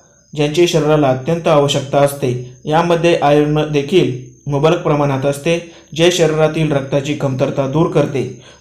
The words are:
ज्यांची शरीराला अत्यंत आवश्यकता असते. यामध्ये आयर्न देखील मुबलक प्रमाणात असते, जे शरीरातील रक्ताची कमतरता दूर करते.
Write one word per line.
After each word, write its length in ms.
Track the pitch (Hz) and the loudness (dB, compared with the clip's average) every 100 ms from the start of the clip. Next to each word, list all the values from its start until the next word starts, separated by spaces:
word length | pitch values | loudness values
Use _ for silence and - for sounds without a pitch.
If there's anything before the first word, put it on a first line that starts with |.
| _ _ _ 147 | _ _ _ -4
ज्यांची 320 | 147 165 170 | -2 2 2
शरीराला 400 | 165 147 151 135 | 2 2 2 2
अत्यंत 400 | 127 - 170 170 | 0 -2 -2 2
आवश्यकता 500 | 147 143 147 131 143 | 2 2 -2 -2 0
असते. 600 | 143 - 127 123 - - - | 0 0 -4 -4 -8 -12 -2
यामध्ये 500 | 156 170 170 170 165 | 0 2 2 2 2
आयर्न 480 | 143 147 147 151 151 | 2 2 2 0 0
देखील 400 | 147 139 185 127 123 - - 139 | -2 0 2 0 -2 -12 -14 -6
मुबलक 300 | 143 160 170 | 0 2 2
प्रमाणात 440 | 170 147 143 131 139 | 0 0 0 0 -2
असते, 340 | 139 170 170 - - _ 156 | -2 -2 -2 -6 -18 _ 0
जे 160 | 175 | 2
शरीरातील 600 | 175 156 156 156 160 151 | 4 2 2 0 0 0
रक्ताची 420 | 135 127 143 147 | -2 -2 -2 -2
कमतरता 540 | 143 139 127 139 147 135 | -4 -4 -2 -2 -2 -2
दूर 200 | 151 170 | 0 0
करते. 540 | 156 139 135 127 - - - | 0 0 -2 -6 -10 -20 -10